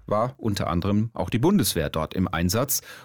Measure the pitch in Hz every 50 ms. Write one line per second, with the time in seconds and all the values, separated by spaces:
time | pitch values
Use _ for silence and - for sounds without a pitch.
0 | - - 104 104 113 127 131 - - 117 101 - 90 - 80 87 82 98 101 104
1 | 110 117 - - 90 92 - 113 123 165 208 196 120 - - - 78 71 - 80
2 | 78 78 - - 95 - - 78 85 90 90 113 135 147 - - - - - -